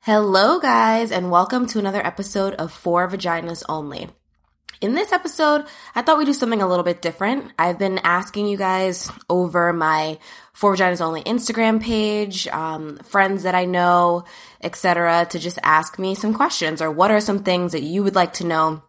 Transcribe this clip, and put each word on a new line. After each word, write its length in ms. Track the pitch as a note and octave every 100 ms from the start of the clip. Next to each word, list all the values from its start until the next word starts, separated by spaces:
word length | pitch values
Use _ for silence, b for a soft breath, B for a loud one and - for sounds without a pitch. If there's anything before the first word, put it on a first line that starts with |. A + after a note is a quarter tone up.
| -
Hello, 460 | G#3+ G#3 F#3+ G#3+ F4
guys, 540 | C#4+ A#3 A3 A3 A3+
and 180 | F3+ F3+
welcome 380 | F3 F#3 B3+ A#3+
to 100 | A3
another 260 | G3 G3
episode 500 | - - G3+ G3+ G3
of 180 | G3 E3+
For 360 | - - E3+ F3+
Vaginas 540 | F#3+ F3+ E3 E3+ E3 -
Only. 400 | D#3 D3 D3 - _ _ _ _ _ - -
In 140 | G3+
this 180 | C4+ G#4
episode, 520 | F4+ F4 - D4+ D4 D4 B B
I 80 | -
thought 160 | - D#4
we'd 60 |
do 80 | D4
something 280 | C#4 A#3 A3+
a 60 | F#3+
little 160 | F3+
bit 180 | F3 F3
different. 520 | E3+ E3 G3 C4+ - -
I've 220 | E3+ F3
been 220 | G3 F#3+
asking 460 | E3+ F3 G3+ G#3 G#3
you 80 | G3+
guys 520 | F#3+ F#3+ F#3+ F3+ - - _
over 440 | F3+ F3+ E3+ E3+
my 460 | E3+ D#3 D#3 D#3 D#3 B B B
For 220 | - G3+
Vaginas 260 | F#3 F#3 F3
Only 220 | E3 E3
Instagram 580 | - A#3+ - A3+ A3+ A3
page, 680 | A3 A3 G#3+ G#3 G#3 F#3 -
um, 480 | - D#3+ D#3 D#3 D3
friends 400 | - G3+ F#3+ G3
that 100 | F#3
I 120 | F3+ F3+
know, 580 | F3+ F3 F3 F3 F3 F3 B B B
et 140 | -
cetera, 540 | - F#3 E3+ E3+ E3+ E3+
to 80 | F3
just 220 | E3+ F3+
ask 340 | - D#3 E3 -
me 200 | F#3+ G3
some 180 | G#3+
questions, 480 | A3 D4 - D#3+ D#3
or 80 | D#3+
what 220 | D#3 F#3+
are 80 | G#3
some 240 | G#3+ G3+
things 260 | G3 F3+ F3
that 140 | D#3+
you 180 | D3 F3+
would 140 | G3 F#3+
like 160 | E3+
to 120 | -
know 380 | E3+ D#3+ D#3+ D#3